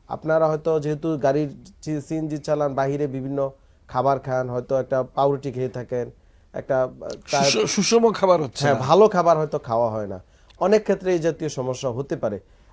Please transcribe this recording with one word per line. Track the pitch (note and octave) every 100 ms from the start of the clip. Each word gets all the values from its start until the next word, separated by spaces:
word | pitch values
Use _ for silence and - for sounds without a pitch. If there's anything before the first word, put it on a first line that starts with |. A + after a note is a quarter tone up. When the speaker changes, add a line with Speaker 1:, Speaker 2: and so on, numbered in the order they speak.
| -
Speaker 1:
আপনারা | - D#3 D#3+ D#3
হয়তো | D#3 E3 D#3
যেহেতু | D3 D3 E3 D3
গাড়ির | C#3 D3 C#3+ B2 - -
চি-, | D#3 D3+
সিএনজি | - D#3+ D#3 D3+
চালান, | D#3 D3 C#3+
বাহিরে | C3+ C#3 C#3+ D3
বিভিন্ন | C3 C3+ C#3 C3+ - _ _ -
খাবার | B2+ C3+ C3+
খান, | C3+ B2+ B2+
হয়তো | B2 B2 C3
একটা | - C3
পাউরুটি | A#2+ C#3 C#3+ C3+ C3+
খেয়ে | B2 B2+
থাকেন, | B2+ A#2 B2 A#2+ - _ _ _
একটা, | - - C3
আহ, | B2+ B2+ - - -
তার | C#3+
Speaker 2:
সুষ-, | C#3 G#3+ G3+
সুষম | - - A#3 A3+
খাবার | - F#3+ E3+
হচ্ছে | C3+ - C#3+
Speaker 1:
হ্যাঁ, | B2
Speaker 2:
না। | C3
Speaker 1:
ভালো | F3+ G#3+
খাবার | F3+ E3+ D#3
হয়তো | D3+ D3+
খাওয়া | C3 A#2 A#2
হয় | G#2+ G2
না। | F#2+ - _ _ -
অনেক | F#3 G#3
ক্ষেত্রে | G#3 F#3+ F#3
এই | F3
জাতীয় | E3 D#3 D#3
সমস্যা | C#3 B2+ B2 C3
হতে | A#2 C#3 D3
পারে। | A2+ G2 _ - -